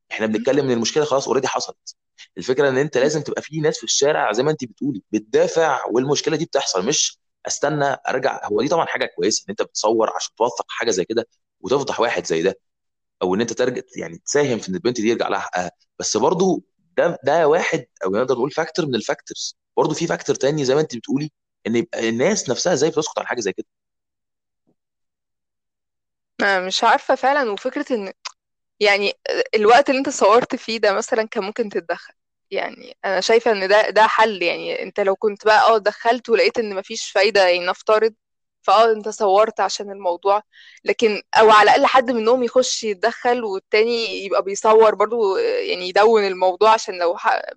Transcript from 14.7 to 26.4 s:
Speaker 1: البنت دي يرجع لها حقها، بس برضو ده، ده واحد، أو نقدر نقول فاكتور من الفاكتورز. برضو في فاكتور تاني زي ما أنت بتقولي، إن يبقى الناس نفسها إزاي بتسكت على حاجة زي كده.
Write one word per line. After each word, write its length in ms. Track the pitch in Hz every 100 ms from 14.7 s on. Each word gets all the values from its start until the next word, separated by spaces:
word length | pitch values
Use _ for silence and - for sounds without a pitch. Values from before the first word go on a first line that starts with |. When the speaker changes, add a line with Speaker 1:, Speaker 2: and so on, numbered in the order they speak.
Speaker 1:
البنت 260 | 90 101 120
دي 80 | 107
يرجع 200 | 117 -
لها 100 | 98
حقها، 300 | - 90 90 - _ -
بس 180 | - 107
برضو 480 | 131 175 190 165 - _ _ -
ده، 200 | 160 165
ده 240 | 131 156 151
واحد، 380 | 165 214 160 - -
أو 60 | 95
نقدر 220 | 98 131
نقول 160 | 123 139
فاكتور 340 | 151 165 - 156
من 80 |
الفاكتورز. 640 | 117 - - - - - - _ -
برضو 180 | 151
في 120 | 151 165
فاكتور 300 | 170 - 120
تاني 280 | 131 156
زي 100 | 131
ما 60 | 139
أنت 160 | 156 117
بتقولي، 340 | - 135 151 - _ _ 104
إن 100 | 117
يبقى 320 | - - 117
الناس 420 | 117 156 208 -
نفسها 220 | 120 175
إزاي 180 | 151 156
بتسكت 280 | 151 156 -
على 100 | -
حاجة 120 | 123
زي 120 | 98
كده. 140 | - - _ _ _ _ _ _ _ _ _ _ _ _ _ _ _ _ _ _ _ _ _ _ _ _ _ _ -